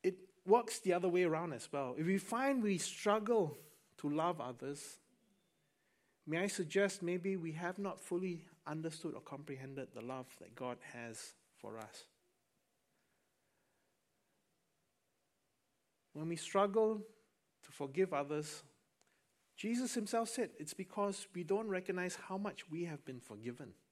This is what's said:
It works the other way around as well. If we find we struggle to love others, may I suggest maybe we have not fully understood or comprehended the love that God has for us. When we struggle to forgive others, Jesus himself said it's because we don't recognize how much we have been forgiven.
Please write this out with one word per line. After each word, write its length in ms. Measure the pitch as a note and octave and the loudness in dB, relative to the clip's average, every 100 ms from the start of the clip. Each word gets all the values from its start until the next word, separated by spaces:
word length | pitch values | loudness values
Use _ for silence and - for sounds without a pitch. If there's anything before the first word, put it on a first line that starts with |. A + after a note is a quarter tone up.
It 140 | F#3 F#3 - _ F#3 | 0 -2 -16 _ 6
works 340 | A3+ A#3+ - | 6 6 -2
the 140 | F#3+ | 2
other 140 | F3 F3+ | 4 4
way 160 | F3+ | 4
around 280 | F3 D#3 E3+ | 4 4 0
as 160 | A#2+ - | -6 -4
well. 240 | C#3+ C3 B2 | -2 -2 0
If 100 | E3 | 2
we 120 | F#3+ | 2
find 440 | F#3+ A#3 C4+ C4+ | 2 2 4 4
we 160 | G#3+ F3+ | 2 2
struggle 760 | - - G#3 G#3+ G#3+ A#3 D#3+ B2+ - - _ - | -2 0 2 2 4 4 4 0 -14 -20 _ -6
to 100 | C#3+ | 0
love 320 | D3 E3 E3 | 2 2 0
others, 580 | A#2+ A#2+ C3 C#3+ - - _ _ _ _ _ _ _ _ _ _ _ _ - | -4 -6 -6 -8 -10 -16 _ _ _ _ _ _ _ _ _ _ _ _ -2
may 120 | D#3+ | 0
I 80 | G3+ | 0
suggest 560 | G3+ D#3+ G3 G3+ - | 0 0 4 4 2
maybe 340 | F3 F3+ F#3+ F#3+ | -2 0 0 -2
we 160 | E3 | -2
have 260 | D#3 F3 F#3+ | -4 -4 -2
not 220 | G3 - | -4 -4
fully 440 | - F3+ F#3 E3+ - - - | -2 0 0 -4 -10 -14 -6
understood 480 | D#3 E3+ D#3 E3+ | -4 -4 -4 -6
or 60 | - | -8
comprehended 680 | - C#3 D3+ C3 C3+ C3+ B2+ | -10 -12 -8 -10 -8 -8 -8
the 60 | - | -8
love 260 | A#2 C3 A#2+ - | -6 -6 -8 -14
that 140 | F2 | -18
God 240 | A#2 B2+ A#2+ - | -6 -4 -4 -8
has 420 | A#2+ A#2 A2 - - _ _ | -10 -8 -10 -12 -16 _ _
for 220 | G#2+ A2 | -10 -10
us. 260 | G#2+ - - _ _ _ _ _ _ _ _ _ _ _ _ _ _ _ _ _ _ _ _ _ _ _ _ _ _ _ _ _ _ _ _ _ _ _ _ _ _ _ _ | -12 -16 -20 _ _ _ _ _ _ _ _ _ _ _ _ _ _ _ _ _ _ _ _ _ _ _ _ _ _ _ _ _ _ _ _ _ _ _ _ _ _ _ _
When 160 | D3 D#3+ | -6 -4
we 80 | E3 | -4
struggle 680 | - G3 G3+ G#3+ A3 G#3+ G#3 - _ _ _ _ | 2 4 6 6 4 2 -6 -18 _ _ _ _
to 100 | - | -20
forgive 400 | - C#3 C#3 F#3+ | -8 -2 2 4
others, 500 | D3 C#3+ D3+ D3+ - - _ _ _ _ _ _ _ _ - | 4 2 -2 -2 -10 -14 _ _ _ _ _ _ _ _ -6
Jesus 380 | G#3+ A#3+ B3+ | 0 0 0
himself 340 | A#3+ G#3+ A3+ A3+ | -2 2 0 0
said 220 | - A3+ - | 0 -2 -4
it's 160 | D3+ | -10
because 520 | - F#3 G#3+ G3+ F#3+ - | -6 -6 0 0 0 -6
we 100 | F3 | -6
don't 240 | D#3+ G3 A3 | 2 2 2
recognize 480 | F#3 F#3 F#3 F3+ - - | -2 0 0 0 -4 -6
how 100 | F#3+ | -2
much 300 | G3+ D3+ - | -2 -4 -8
we 140 | D#3+ | -4
have 200 | E3+ D3 | -2 -4
been 160 | - B2+ | -8 -12
forgiven. 520 | - G#2+ A#2 B2 C#3 - _ | -10 -8 -8 -8 -12 -16 _